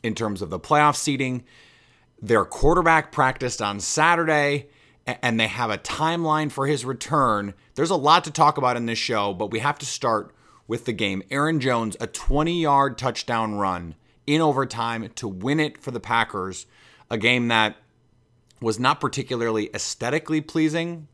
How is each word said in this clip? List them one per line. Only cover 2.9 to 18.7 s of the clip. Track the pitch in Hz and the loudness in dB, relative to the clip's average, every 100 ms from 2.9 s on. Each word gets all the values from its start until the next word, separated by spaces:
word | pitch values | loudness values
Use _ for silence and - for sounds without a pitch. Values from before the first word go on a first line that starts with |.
| 160 - | 4 2
practiced | - 131 127 127 - | 0 0 0 -6 -4
on | 107 101 | -4 -4
Saturday, | - - 156 170 160 151 143 143 - _ _ _ - | -4 2 4 4 4 2 2 0 -6 _ _ _ -8
a-, | 120 | -2
and | 123 113 | 0 2
they | 110 | 0
have | 120 117 | 0 -2
a | 104 | -2
timeline | - - 156 170 165 156 151 | -6 -2 -2 0 0 0 0
for | 139 139 | -2 -2
his | 147 123 | -2 -2
return. | 123 - 160 127 104 101 95 _ | -8 -2 2 2 2 -2 -10 _
There's | - 165 | -4 0
a | 180 | 2
lot | 143 170 | 6 6
to | 175 | 4
talk | 143 151 151 | 2 4 4
about | 127 120 | 0 0
in | 117 | -2
this | 113 | -4
show, | - 110 101 | -2 0 0
but | 90 104 | -2 -4
we | 110 | -2
have | 139 - | -2 -4
to | |
start | 135 - 123 110 101 _ _ _ - | -8 -4 0 0 -2 _ _ _ -6
with | 117 - | -6 -4
the | |
game. | 110 104 95 - | -2 -2 -2 -4
Aaron | 139 151 160 | -2 0 0
Jones, | 131 120 110 92 | 0 0 -2 -6
a | 113 | -10
twenty-yard | - - 139 160 175 160 139 139 120 | -6 0 2 2 0 2 4 2 0
touchdown | 131 113 - 117 110 104 | -4 -4 -2 -2 0 0
run | 98 87 85 76 _ _ - | -2 -2 -6 -14 _ _ -2
in | 151 | 2
overtime | 160 131 135 120 117 113 104 - | 2 2 -2 -4 -4 -4 -8 -8
to | 113 | -10
win | 92 113 151 | -6 -2 0
it | 151 - | -2 -4
for | - | -10
the | 120 | -10
Packers, | - 117 110 101 92 90 - _ - _ _ | -2 0 0 -2 -6 -8 -16 _ -20 _ _
a | 117 | 0
game | 113 123 117 | 2 2 2
that | 113 107 - _ _ _ _ _ _ _ _ | 2 2 0 _ _ _ _ _ _ _ _
was | 113 | -2